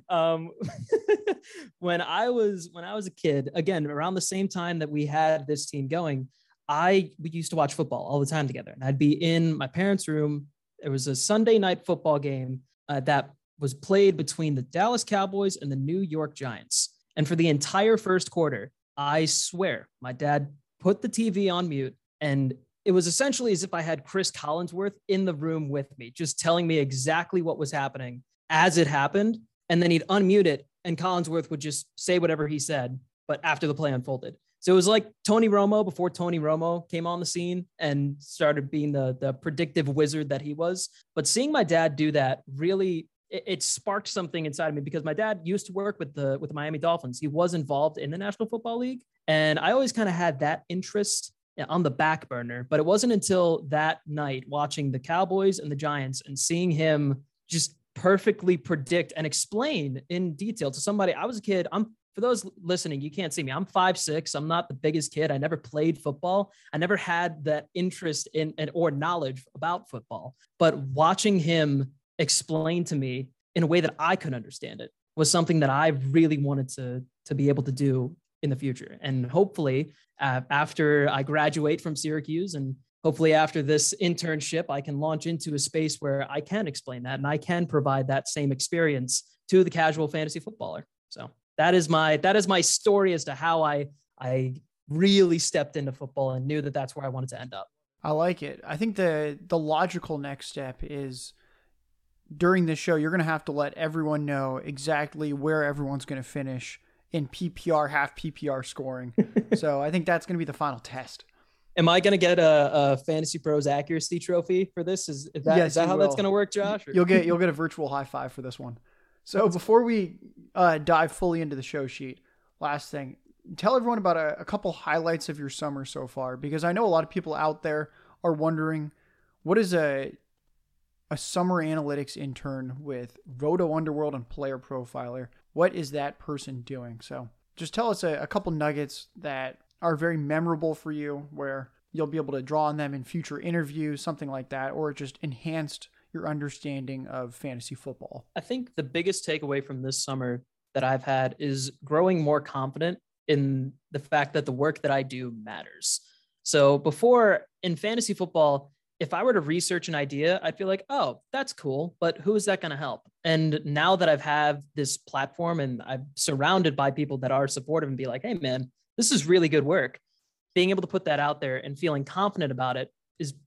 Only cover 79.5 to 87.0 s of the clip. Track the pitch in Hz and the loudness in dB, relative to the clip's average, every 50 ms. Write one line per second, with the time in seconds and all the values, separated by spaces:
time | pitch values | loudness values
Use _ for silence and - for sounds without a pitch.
79.5 | - - 160 139 131 131 156 - - _ _ _ _ - 143 135 127 127 127 - | 2 -2 -2 0 0 0 -2 -4 -8 _ _ _ _ -2 0 0 0 0 -2 0
80.5 | 143 143 151 151 - - 160 151 147 147 143 131 - 135 139 143 147 151 151 151 | 0 0 0 0 0 2 4 4 6 6 4 4 2 0 0 0 0 2 2 2
81.5 | 147 160 147 147 160 165 - 170 151 139 - 156 151 156 147 151 156 165 185 202 | 2 2 0 0 0 0 -2 -6 -6 -4 -4 -4 -4 -4 -4 -4 -4 -4 -4 -4
82.5 | 170 147 139 131 131 - _ _ _ _ - 160 143 - 160 160 156 156 156 156 | -4 -6 -6 -6 -6 -10 _ _ _ _ 0 0 2 4 4 6 6 6 4 4
83.5 | - 170 143 139 151 151 147 - - - 196 175 170 - 170 165 160 151 139 - | 0 -2 0 2 2 2 2 2 0 0 0 0 0 0 -2 -4 -4 -4 -4 -4
84.5 | - 160 180 - 139 143 139 - 143 139 147 156 160 151 - 165 170 156 - 160 | -4 -4 -4 -2 -4 -6 -4 -4 -4 -4 -2 -2 -2 -2 -4 -4 -6 -4 -4 -4
85.5 | 151 143 139 - - 160 156 156 143 - - 143 135 139 135 - 135 147 147 - | -4 -2 -2 -2 -2 0 -2 -2 -2 -4 -4 -4 -2 -2 -4 -4 -6 -8 -6 -4
86.5 | 185 214 214 160 139 - - - 127 123 | -4 -4 -4 -4 -8 -10 -10 -12 -12 -10